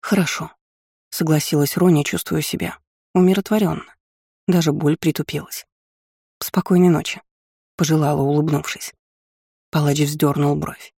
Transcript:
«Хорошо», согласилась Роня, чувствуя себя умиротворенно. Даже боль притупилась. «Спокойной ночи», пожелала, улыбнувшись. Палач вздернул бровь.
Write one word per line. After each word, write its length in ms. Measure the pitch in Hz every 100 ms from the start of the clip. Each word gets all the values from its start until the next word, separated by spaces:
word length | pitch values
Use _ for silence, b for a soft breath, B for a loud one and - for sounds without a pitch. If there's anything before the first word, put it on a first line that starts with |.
«Хорошо», 500 | - 202 165 - 160 _ _ _ _ _ _
согласилась 640 | - 160 156 - 151 143 -
Роня, 280 | 180 156
чувствуя 360 | 147 - - 160
себя 380 | 151 - 85 - _ _ _
умиротворенно. 800 | 185 185 190 190 214 190 160 - _ _ _ _ _ -
Даже 240 | 180 156
боль 240 | 139 151 156
притупилась. 720 | 160 151 156 147 - - - _ _ _ _ _ _ _
«Спокойной 500 | - - - 180 180
ночи», 320 | 156 - - _ _ _ _ _ -
пожелала, 460 | 151 156 147 147
улыбнувшись. 720 | 139 147 156 147 - - - _ _ _ _ _ _ _ _
Палач 280 | 156 147 143
вздернул 580 | 143 151 151 143 147 143
бровь. 380 | 151 - - _